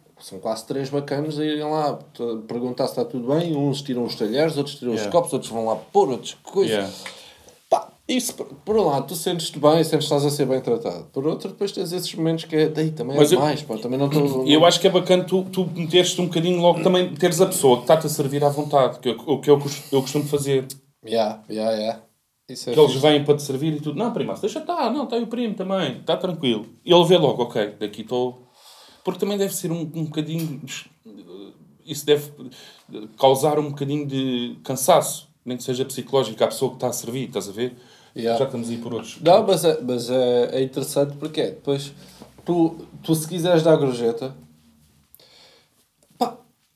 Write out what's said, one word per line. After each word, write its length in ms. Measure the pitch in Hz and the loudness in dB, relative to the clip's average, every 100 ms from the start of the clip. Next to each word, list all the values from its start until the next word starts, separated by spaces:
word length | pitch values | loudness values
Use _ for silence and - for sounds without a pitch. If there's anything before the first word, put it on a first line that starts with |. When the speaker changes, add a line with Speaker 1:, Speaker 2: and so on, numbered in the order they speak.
| _ _ | _ _
Speaker 1:
são 180 | - 95 | -18 -10
quase 240 | 113 110 - | -8 -6 -6
três 240 | 135 135 | -6 -4
bacanos 500 | 143 143 143 156 147 | -4 -4 -4 -4 -4
a 40 | 151 | -4
irem 180 | 151 | -4
lá 340 | 151 156 147 117 - | -2 -2 -2 -4 -12
te-, 240 | - 117 110 - | -8 -6 -6 -8
perguntar 380 | 120 127 127 123 | -6 -6 -4 -4
se 60 | |
está 120 | 131 117 | -2 -4
tudo 280 | 127 120 | -4 -2
bem, 220 | 156 170 143 | 0 0 0
uns 260 | 143 - | 0 -2
tiram 220 | - 123 | -4 -4
os 100 | 117 | -4
talheres, 440 | - 104 131 160 143 | -4 -2 0 0 0
outros 180 | 143 - | -6 -6
tiram 160 | 120 | -4
os 60 | 110 | -2
Speaker 2:
Yeah. 120 | 104 | 2
Speaker 1:
copos, 220 | 170 175 | 0 2
outros 160 | 135 - | -4 -4
vão 140 | 113 113 | -4 -2
lá 100 | 107 | -4
pôr, 340 | - 202 165 | 0 2 2
outros 260 | 117 - - | 0 -8 -16
coisas. 280 | - 196 117 | -6 0 2
Speaker 2:
Yeah. 220 | 104 98 - - - - - - _ - | 0 -2 -8 -16 -18 -20 -20 -20 _ -2
Speaker 1:
Pá, 220 | - - _ - | -2 -2 _ -4
isso 260 | 247 - - | -2 -2 -8
por, 100 | - | -12
por 320 | 139 196 220 | -12 -2 2
um 60 | 170 | 2
lado, 220 | 135 - | 0 -4
tu 80 | 170 | -6
sentes-te 420 | 190 175 - 151 | -4 -4 -6 2
bem, 240 | 147 165 | 4 4
sentes 60 | 156 151 - | 4 0 2
que 60 | 143 | 0
estás 80 | |
a 60 | 143 | 0
ser 160 | 143 127 | 0 0
bem 160 | 131 | 0
tratado. 440 | 123 113 101 87 - | 0 -2 -2 -8 -8
Por 140 | 139 151 | -4 -4
outro, 240 | 196 190 | -4 -8
depois 220 | - 202 | -6 -6
tens 200 | - 175 | -4 -6
esses 220 | 180 175 | -6 -6
momentos 320 | 165 160 165 165 | -2 -2 -2 -2
que 100 | 156 | 0
é, 160 | 156 156 | 2 0
"Ei, 140 | 160 | -2
também 240 | 156 123 143 | -4 0 4
é 40 | |
Speaker 2:
Mas 120 | 147 | 6
eu, 80 | 180 | 6
Speaker 1:
demais, 220 | 151 135 | 2 0
pá, 140 | - 107 | -6 -8
também 180 | 123 135 | -4 0
não 60 | 143 | 2
estou, 420 | 151 143 131 143 | 2 2 2 4
Speaker 2:
eu 120 | 151 | 6
Speaker 1:
não" 60 | 170 | 6
Speaker 2:
acho 120 | 170 | 6
que 80 | 185 | 4
é 20 | |
bacana 320 | 180 180 180 - | 4 4 2 2
tu, 180 | 185 185 | -2 -2
tu 140 | 185 170 165 | -4 -4 -4
meteres-te 460 | 160 180 180 - | 2 4 4 0
um 60 | 175 | -2
bocadinho 340 | 170 175 175 | 0 0 4
logo 200 | 175 165 | 4 4
também, 300 | 185 185 180 - | 4 2 0 0
teres 260 | 180 160 | 0 4
a 60 | 190 | 2
pessoa 300 | - 139 123 | 4 4 4
que 60 | |
está-te 220 | - 160 156 | 4 4 2
a 40 | |
servir 340 | - 139 143 | -2 -2 2
à 60 | 143 | 2
vontade, 500 | 147 143 143 123 - | 0 0 2 2 0
que 100 | 127 | -4
é 20 | |
o 300 | - 160 131 | -4 -2 0
que 80 | 147 | 4
eu 100 | 143 | 4
cos-, 320 | 143 - - | 4 -8 -2
eu 100 | 135 | 0
costumo 220 | 131 151 147 | 0 -2 -2
fazer. 400 | 143 135 135 127 - _ _ 110 | -2 0 -2 -2 -12 _ _ -4
Speaker 1:
Yeah, 360 | 113 107 107 - | 0 0 -4 -10
yeah, 260 | 107 110 110 | -4 -2 -2
yeah. 260 | 110 110 _ _ _ _ - | -4 -6 _ _ _ _ -18
Isso 220 | 127 127 | -12 0
é 40 | |
Speaker 2:
Que 60 | 135 | 4
eles 120 | 139 | 4
Speaker 1:
fixe. 120 | 131 151 | 6 4
Speaker 2:
vêm 160 | 147 147 | 4 2
para 100 | 143 | 0
te 60 | |
servir 300 | - 131 160 | 0 -4 -2
e 80 | 147 | -4
tudo. 160 | 147 135 | -6 -4
"Não, 160 | 226 | -4
primaço, 280 | - 110 - | -4 -6 -4
deixa 160 | 208 - | -6 -6
estar, 340 | - 339 233 | -6 -2 -2
não, 100 | 285 254 | -2 -4
está 100 | 233 | -4
aí 60 | |
o 40 | 226 | -4
primo 280 | 240 233 190 | -4 -6 -4
também, 420 | 185 190 143 - | -4 -2 -2 -4
está 180 | - 170 | -4 -2
tranquilo." 520 | 185 165 135 107 - - 160 | -2 -2 -2 -2 -4 -6 4
E 80 | |
ele 100 | 175 170 | 6 8
vê 120 | 180 | 6
logo, 240 | 135 113 | 4 0
"Ok, 320 | 117 117 101 - | -2 -2 -4 -4
daqui 220 | 104 117 | -10 -8
estou." 400 | 107 123 123 123 _ _ - - - _ | -6 -2 -4 -6 _ _ -20 -20 -20 _
Porque 160 | 185 180 | -8 -4
também 180 | 202 202 | -2 -2
deve 180 | 196 - | -2 -4
ser 160 | 175 | -6
um, 100 | 170 | -6
um 240 | 156 165 151 | -6 -6 -6
bocadinho, 560 | 156 151 165 151 139 - - - _ - 98 87 95 101 - _ _ - | -6 -6 -4 -6 -8 -12 -14 -16 _ -20 -20 -20 -18 -18 -20 _ _ -14
isso 200 | 143 147 | -4 4
deve 260 | 143 - - 123 - - - - 113 107 - | 4 2 -16 -18 -18 -20 -20 -16 -16 -14 2
causar 420 | 135 135 151 151 | 4 4 2 0
um 100 | 147 | -2
bocadinho 360 | 143 139 147 143 | -6 -4 -4 -4
de 500 | 135 131 120 120 - | -2 -2 -2 -4 -8
cansaço, 640 | - 127 - 165 - - - _ 120 | -8 -2 4 4 4 -6 -14 _ -10
nem 120 | 123 | -8
que 60 | |
seja 220 | - 123 135 | -6 -4 -4
psicológico, 580 | - 113 135 113 110 | -6 -2 0 0 0
à 40 | 113 | -2
pessoa 240 | - 123 | 0 -4
que 60 | - | -2
está 100 | 123 | -6
a 60 | |
servir, 340 | - 117 131 113 | -4 -8 -8 -6
estás 200 | 101 95 | -6 -8
a 40 | |
ver? 240 | 101 123 - - - _ 123 | -6 -6 -8 -20 -20 _ -6
Speaker 1:
Yeah. 220 | 117 117 | -2 0
Speaker 2:
Já 60 | 131 | -2
estamos 220 | 120 117 | -4 -8
aí 80 | 117 | -8
por 160 | 117 110 | -8 -8
outros. 240 | - - | -10 0
Speaker 1:
Não, 240 | 165 202 208 | 6 6 6
mas 180 | 165 | 2
é, 160 | 165 - | 2 0
mas 260 | 127 120 117 | -2 -4 0
é, 400 | 127 123 123 120 | 0 2 2 2
é 100 | 131 | 0
interessante 520 | 135 143 135 143 143 143 | -2 -4 -4 -2 -2 -4
porque 220 | 156 156 | -8 -4
é, 60 | 104 | -4
depois 420 | - 143 139 - - - - - - | -4 -4 -4 -6 -16 -20 -20 -20 -12
tu, 340 | - 175 160 - - - | -2 2 2 0 -18 -8
tu 100 | - | -2
se 140 | 156 - | 0 -2
quiseres 340 | 180 175 165 | -2 2 4
dar 140 | 160 151 | 6 4
gorjeta, 600 | 135 120 117 - 135 - - _ _ _ _ _ _ _ _ _ _ _ _ _ _ _ _ - | 4 0 -2 -2 -8 -12 -20 _ _ _ _ _ _ _ _ _ _ _ _ _ _ _ _ -4
pá, 200 | 247 - _ _ _ | -4 -6 _ _ _